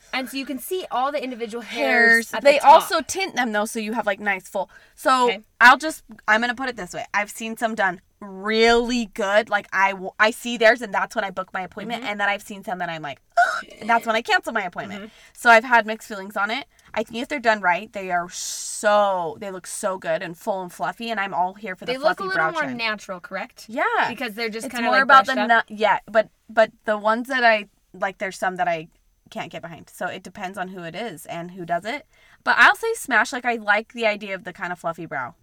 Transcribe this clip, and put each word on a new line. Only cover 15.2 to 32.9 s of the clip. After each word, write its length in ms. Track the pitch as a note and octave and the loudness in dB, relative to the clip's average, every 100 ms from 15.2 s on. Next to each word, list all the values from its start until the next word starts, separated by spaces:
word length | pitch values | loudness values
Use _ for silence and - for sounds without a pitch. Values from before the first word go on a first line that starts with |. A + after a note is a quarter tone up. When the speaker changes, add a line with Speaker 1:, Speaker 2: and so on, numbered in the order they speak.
| - | -20
Speaker 2:
So 160 | - A#3+ | 0 6
I've 140 | A3+ | 6
had 220 | B3+ A#3 G#3+ | 6 2 2
mixed 220 | A3 - | -4 -10
feelings 280 | G3+ G3 G3+ | -12 -8 -4
on 140 | G3+ | -4
it. 160 | B3+ - _ _ | -4 -10 _ _
I 120 | - | -8
think 180 | - A3+ | -6 -8
if 60 | - | -6
they're 100 | D4 | -2
done 220 | A3+ G#3+ | 0 2
right, 300 | F#3 F3 A3 | 0 -2 -4
they 180 | G3+ F#3+ | -10 -4
are 180 | F3 F3 | -4 -4
so, 1080 | - - - - - G#3 G#3 G3+ F#3 D#3+ - | -10 -10 -10 -10 -2 2 4 4 0 -4 -8
they 140 | G3 | -10
look 160 | F#3 - | -12 -12
so 280 | - G3+ F#3+ | -6 -6 -4
good 260 | F3 D#3+ | -4 -4
and 120 | D#3+ F3 | -6 -8
full 240 | A3+ G3 | -6 -6
and 120 | F3 | -8
fluffy, 360 | - F3 F#3 A#3 | -6 -6 -6 -6
and 120 | G#3+ | -6
I'm 120 | G3 | -4
all 220 | D#3+ F3+ | -2 -4
here 220 | G3+ G#3 F#3 | -6 -12 -8
for 80 | |
the 80 | G#3 | -6
Speaker 1:
They 60 | C4 | -2
look 200 | D#4 F4+ | -2 -2
Speaker 2:
fluffy 60 | |
Speaker 1:
a 20 | F#4+ | -4
little 100 | - | -2
Speaker 2:
brow 80 | D#4+ | -2
Speaker 1:
more 120 | E4 | -2
Speaker 2:
trend. 160 | C#4 A#3+ | -4 -4
Speaker 1:
natural, 420 | A3+ G#3+ - F#3 | -4 -6 -10 -14
correct? 460 | - F#3+ A#3+ - - | -10 -10 -10 -14 -10
Speaker 2:
Yeah. 160 | B3 G#4 G#4+ B3+ | -4 0 0 0
Speaker 1:
Because 260 | A3+ A#3+ | -4 -8
they're 140 | G#3 A3+ | -6 -6
just 160 | A3+ A#3 | -6 -8
Speaker 2:
It's 80 | |
Speaker 1:
kinda, 140 | A#3+ A#3 | -4 2
Speaker 2:
more 80 | C#4+ | 4
Speaker 1:
like, 80 | |
Speaker 2:
about 220 | C4+ C4+ C4+ | 8 6 6
Speaker 1:
brushed 100 | B3+ | 2
Speaker 2:
the 180 | A#3 | 2
Speaker 1:
up. 100 | A3+ - | 2 2
Speaker 2:
nu-, 60 | G#3 | 0
yeah, 240 | G#3 E3+ - | 0 0 0
but, 240 | A3 - _ - | 0 0 _ -2
but 240 | A3 A3 - | 2 2 0
the 140 | - G#3+ | -4 0
ones 300 | G#3+ A3+ B3 | 0 0 -2
that 160 | C4 | 2
I, 240 | A#3+ G#3+ G3+ _ _ | 4 4 0 _ _
like, 240 | F#3 G3 - | -6 -6 -4
there's 180 | G3 - | -8 -4
some 200 | F#3 F3+ | -4 -2
that 100 | F3 | -2
I 220 | E3 E3 _ _ _ _ | -2 -6 _ _ _ _
can't 200 | A3 F3+ | -12 -12
get 120 | E3+ | -12
behind. 260 | E3+ E3 E3+ | -14 -16 -20
So 160 | - F3+ | -8 -8
it 160 | F3+ | -8
depends 360 | F#3 G#3 F#3 G3 | -14 -12 -10 -8
on 100 | F#3 | -10
who 140 | F#3+ | -10
it 120 | E3 | -12
is 300 | F3 A#3 D3 - | -10 -10 -12 -12
and 260 | E3+ F3 | -12 -12
who 120 | F#3 | -12
does 200 | E3+ E3+ | -6 -6
it. 220 | G#3 C#4+ - _ _ _ | -4 -10 -12 _ _ _
But 120 | - - | 0 6
I'll 160 | C4 G4+ | 6 4
say 160 | A4+ | -2